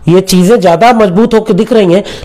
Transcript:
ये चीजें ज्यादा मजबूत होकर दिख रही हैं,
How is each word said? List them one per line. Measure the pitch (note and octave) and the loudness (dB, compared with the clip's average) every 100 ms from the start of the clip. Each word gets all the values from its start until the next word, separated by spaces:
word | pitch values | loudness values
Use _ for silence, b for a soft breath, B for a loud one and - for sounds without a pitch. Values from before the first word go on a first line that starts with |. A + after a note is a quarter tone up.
| D#3 | 0
ये | F3+ | 0
चीजें | F#3 F3+ F3+ A#3 | 2 0 2 2
ज्यादा | F3+ E3+ A#3 | 0 2 2
मजबूत | A3+ G#3 F3 A#3+ | 2 0 0 0
होकर | A3 A3 | 0 -2
दिख | F#3+ A3 | -2 0
रही | A#3+ F#3 | 0 0
हैं, | F#3 - B | 0 -4 B